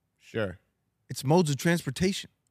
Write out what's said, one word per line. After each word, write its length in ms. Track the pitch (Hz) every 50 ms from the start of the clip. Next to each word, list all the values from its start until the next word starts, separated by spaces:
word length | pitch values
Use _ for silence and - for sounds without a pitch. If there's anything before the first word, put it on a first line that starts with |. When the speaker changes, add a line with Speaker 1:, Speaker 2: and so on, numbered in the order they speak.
| _ _ _ _
Speaker 1:
Sure. 400 | _ - - 117 107 95 87 - _ _ _ _ _ _ _ _ _ -
Speaker 2:
It's 140 | 135 - -
modes 280 | 131 151 180 185 147
of 60 | 143 127
transportation. 720 | - 170 170 170 - - 127 - 175 190 196 - - - _ _ _ _